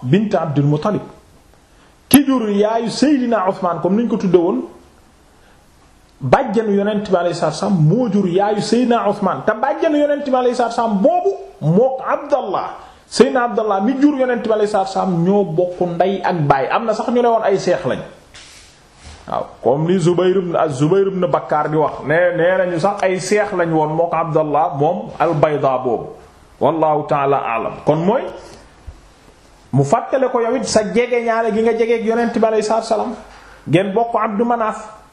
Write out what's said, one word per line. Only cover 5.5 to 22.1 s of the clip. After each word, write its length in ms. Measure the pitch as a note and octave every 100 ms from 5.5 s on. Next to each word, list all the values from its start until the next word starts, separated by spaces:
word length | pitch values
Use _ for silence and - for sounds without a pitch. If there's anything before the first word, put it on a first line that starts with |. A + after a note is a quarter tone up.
| - _ _ - _ _ _
bàjjanu 540 | C3+ G3+ B3+ G#3+ G#3+ G3
Yonent 340 | G3 G#3 G3+
bi 60 | F#3
alayhi 200 | F3 D#3
salaatu 200 | D#3+ D3+
wa 40 |
salaam 280 | G3 F#3+ D3+
moo 220 | G#3+ B3
jur 160 | G3 F#3+
yaayu 340 | F3 G3+ G#3
Seydina 480 | - A#3 B3 A#3 G3+
Usman. 320 | G3+ F#3+ E3 -
Te 60 |
bàjjanu 440 | A3 C4+ D4+ E4 D4
Yonent 280 | D4 C#4+ B3+
bi 100 | B3+
alayhi 200 | B3 B3
salaatu 200 | A#3 A#3
wa 80 |
salaam 140 | A3+ G3+
boobu 340 | A#3 F4 F#4 G4 - -
mook 400 | C#3+ F3 C4 C4 -
Abdallah, 600 | C4+ D4 C#4 A3+ D#3 F#2 - - - _
Seydina 360 | - B3 C4+ A#3+
Abdallah 360 | G#3 G#3+ G3
mi 120 | G#3 C4+
jur 140 | D4 C#4
Yonent 240 | B3+ A#3+
bi 80 | A3
alayhi 160 | A3 G#3
salaatu 180 | G#3 F#3+
wa 40 |
salaam 300 | G3 F#3 E3+ E3+
ñoo 180 | G3+ F#3+
bokk 360 | D#3+ F3+ F3+
ndey 400 | F3+ E3+ F#3 G3
ak 120 | - F3+ C#3+
baay. 200 | C#3 B2+
Am 160 | - A#3
na 80 |
sax 140 | G#3 A3
ñu 120 | A#3+
ne 60 | A#3
woon 160 | A3+
ay 140 | G#3 G3
seex 240 | - F3 C3
lañ. 140 | G2+ - - - - - - - - - - - - -
Waaw, 160 | A#1+ - -
comme 260 | - C#3 D#3+
li 120 | F#3+
Zubayr 380 | E3 F3 F#3 F#3
ibn, 180 | F3+ E3
az-Zubayr 520 | E3 C3 D3+ G3 G3
ibn 160 | F#3 F3
Bakkar 420 | D#3 - D#3 D3+
di 80 | D#3
wax, 240 | C#3+ -
ne, 320 | A#2+